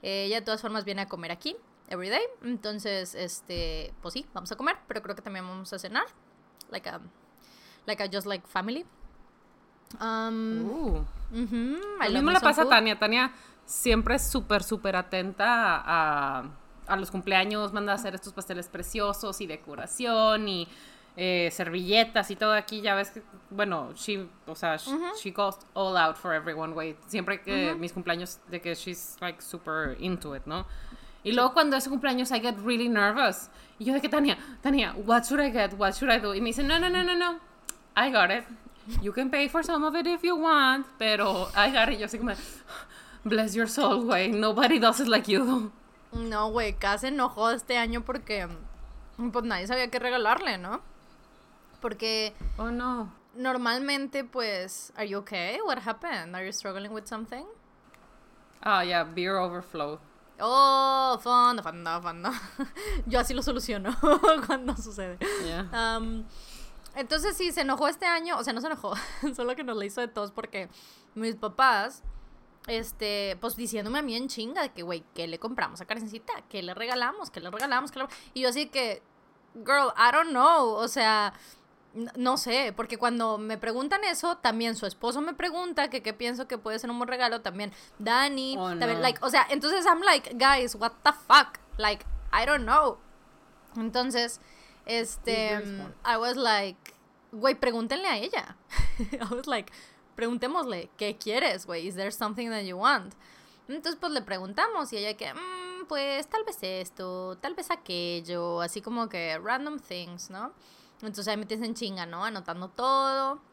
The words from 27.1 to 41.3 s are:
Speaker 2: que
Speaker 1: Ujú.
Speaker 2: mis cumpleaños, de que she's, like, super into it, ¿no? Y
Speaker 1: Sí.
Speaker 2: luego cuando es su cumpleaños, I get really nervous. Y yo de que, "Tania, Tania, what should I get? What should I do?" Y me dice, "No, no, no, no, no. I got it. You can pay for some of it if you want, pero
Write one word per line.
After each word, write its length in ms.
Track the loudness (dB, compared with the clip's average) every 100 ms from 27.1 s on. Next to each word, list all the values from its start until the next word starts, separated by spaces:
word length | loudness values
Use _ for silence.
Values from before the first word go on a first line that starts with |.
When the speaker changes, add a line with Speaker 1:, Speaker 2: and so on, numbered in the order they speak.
| -4 -2 -4
Speaker 2:
que 300 | -2 0 0
Speaker 1:
Ujú. 80 | -2
Speaker 2:
mis 120 | -6
cumpleaños, 480 | -6 -4 -4 -4 -12 -10
de 140 | -8
que 120 | -6 -8
she's, 420 | -8 -10 -12 -8
like, 220 | -8 -8
super 560 | -12 -12 -6 -4 -4 -4
into 340 | -4 -4 -6 -10
it, 60 | -8
¿no? 200 | -8 -8 -10 -12 -14 -18 -10
Y 60 | 0
Speaker 1:
Sí. 40 | 4
Speaker 2:
luego 180 | 4
cuando 220 | 6 4 4
es 60 |
su 60 | 0
cumpleaños, 420 | -2 0 0 0
I 80 | 0
get 160 | -2 -2
really 240 | -2 0 2
nervous. 640 | 4 4 4 2 2 -10 -18 -20 -6
Y 80 | 0
yo 80 |
de 80 | 2
que, 80 | 2
"Tania, 280 | 4 4 2 -6 -4
Tania, 320 | 2 4 2 -2 4
what 180 | 4 6
should 140 | 2
I 80 | 2
get? 220 | 2 0 2
What 160 | 0
should 180 | 2 4
I 60 | 4
do?" 140 | 4
Y 60 | 0
me 60 | -2
dice, 160 | 0
"No, 160 | 2 2
no, 100 | 2
no, 140 | 2
no, 100 | 2 2
no. 240 | 2 -2 -10 -16 -14 -16 -4 0
I 140 | 4
got 200 | 4 4
it. 140 | 2 -4 -16 -18 -20 -2 0
You 100 | 0
can 160 | -2 0
pay 180 | 2 2
for 160 | 0
some 220 | 0 0 2
of 80 | 0
it 120 | 0
if 160 | 0
you 120 | 2 2
want, 520 | 4 6 6 4 -2 -2
pero 520 | 0 2 2